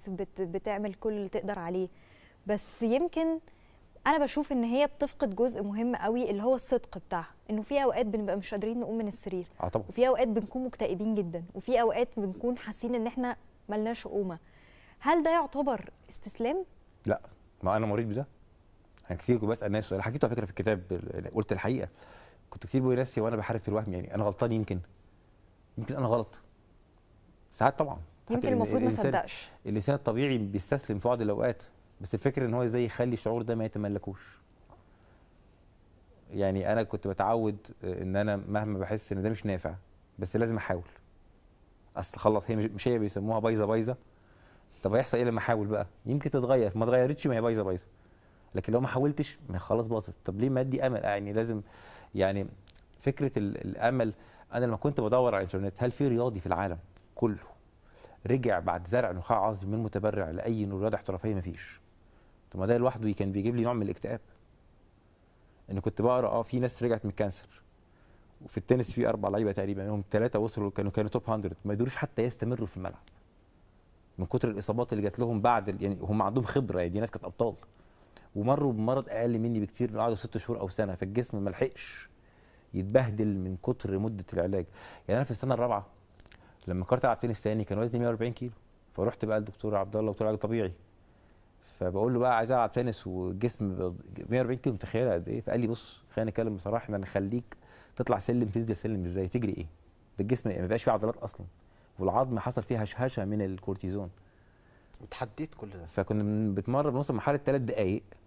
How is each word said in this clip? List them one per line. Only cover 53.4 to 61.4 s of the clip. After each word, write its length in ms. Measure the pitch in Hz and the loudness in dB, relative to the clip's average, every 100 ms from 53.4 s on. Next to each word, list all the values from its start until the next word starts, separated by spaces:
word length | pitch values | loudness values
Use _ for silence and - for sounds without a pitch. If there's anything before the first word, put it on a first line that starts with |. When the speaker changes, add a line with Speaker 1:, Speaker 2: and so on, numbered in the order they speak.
| 101 - | 0 -2
Speaker 2:
الامل. 560 | 95 95 113 131 113 - - - - | -6 0 2 4 2 -2 -12 -20 -6
انا 120 | 120 123 | -2 0
لما 120 | 110 | 2
كنت 240 | 147 139 | 0 2
بدور 340 | 107 127 123 101 | 4 4 4 4
على 80 | |
الانترنت 400 | 95 95 98 - | 0 -2 -2 0
هل 80 | 123 | -2
في 160 | - 139 | 2 2
رياضي 320 | 117 123 101 | 2 2 -2
في 80 | 90 | 0
العالم 300 | 87 98 85 - - - - | 0 0 -4 -10 -20 -20 0
كله 220 | 117 104 - - - _ - - - - - | 0 0 -8 -20 -20 _ -20 -20 -20 -10 0
رجع 320 | 131 120 92 | 2 2 2
بعد 280 | 87 85 87 | 2 -2 0
زرع 240 | 120 117 | 2 2
نخاع 340 | 92 87 113 101 | 0 0 2 2
عظمي 260 | 104 95 110 | 0 -2 -2
من 60 | |
متبرع 460 | 110 101 107 104 85 | -2 0 0 0 -2
لأي 360 | 80 117 113 101 | -4 -2 -2 -2
رياضة 300 | 98 107 104 | -2 -2 -2
احترافية؟ 400 | - 92 110 | -4 -4 -2
مفيش. 440 | 98 | -2